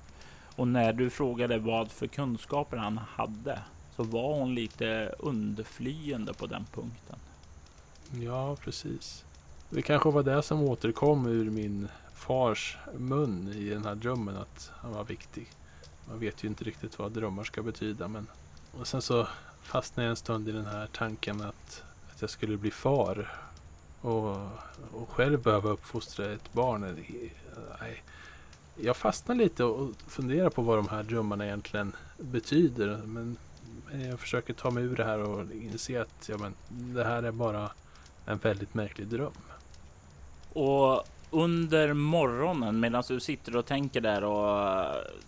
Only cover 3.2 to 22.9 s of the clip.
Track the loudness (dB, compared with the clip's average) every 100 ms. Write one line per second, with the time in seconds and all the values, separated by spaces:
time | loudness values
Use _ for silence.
3.2 | -4 -4 -6 -6 -8 -16 -10 -4 0 0
4.2 | 0 0 0 0 -2 -2 0 0 -2 -4
5.2 | -2 0 0 -4 -6 -6 -6 -4 -4 -4
6.2 | -4 -6 -6 -6 -6 -8 -8 -10 -14 -16
7.2 | -16 -20 -20 -18 -20 -20 -20 -20 -10 -6
8.2 | -4 -2 -2 -4 -8 -8 -6 -8 -10 -14
9.2 | -18 -20 -18 -18 -4 -2 4 6 6 6
10.2 | 6 4 2 2 4 4 0 4 6 6
11.2 | 4 2 2 0 -2 -4 -6 -10 -18 -10
12.2 | 0 4 4 2 -2 -8 -10 -6 0 2
13.2 | 2 0 -4 -4 -2 -2 -2 -2 -2 -2
14.2 | -2 -6 -8 -12 -14 -12 -8 -6 -6 -8
15.2 | -10 -12 -14 -16 -20 -20 -20 -18 -12 -4
16.2 | -4 -4 -6 -4 -6 -6 -10 -6 -6 -2
17.2 | -4 -4 -6 -6 -6 -4 -4 -4 -6 -6
18.2 | -10 -16 -20 -20 -16 -10 -4 -2 2 2
19.2 | 2 -4 -16 -18 -2 -2 -2 -2 0 0
20.2 | -2 -2 -2 -4 -4 -6 -6 -4 -4 -2
21.2 | -4 -4 -6 -10 -14 -16 -16 -18 -18 -8
22.2 | -6 -2 -2 0 -2 2 4